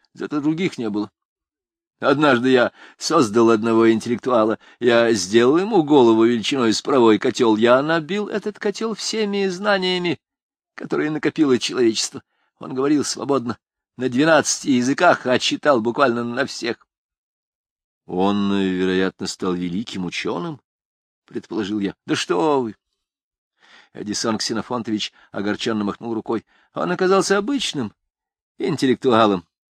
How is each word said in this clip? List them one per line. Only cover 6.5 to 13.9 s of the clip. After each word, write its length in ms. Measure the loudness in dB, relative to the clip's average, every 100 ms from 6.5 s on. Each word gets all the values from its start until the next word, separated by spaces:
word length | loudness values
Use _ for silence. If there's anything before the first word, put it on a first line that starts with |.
| 0 0
с 80 | 0
паровой 380 | 0 4 6 4
котёл. 380 | 2 0 2 4
Я 260 | 4 4
набил 460 | 2 -2 -2 -6 -4
этот 300 | -6 -8 -6
котёл 360 | -6 -6 -8
всеми 540 | -8 -8 -4 -4 -2 -4
знаниями, 720 | -4 -2 0 0 -2 -2 -4 _ _ _ _ _
которые 360 | -16 -6 -4 -2
накопило 480 | -2 -2 0 2 2
человечество. 640 | 0 0 0 0 -4 -8 -20 _ _ -18
Он 120 | -10
говорил 300 | -4 0 0
свободно, 540 | -2 -6 -2 -2 -4 -10 _ _ _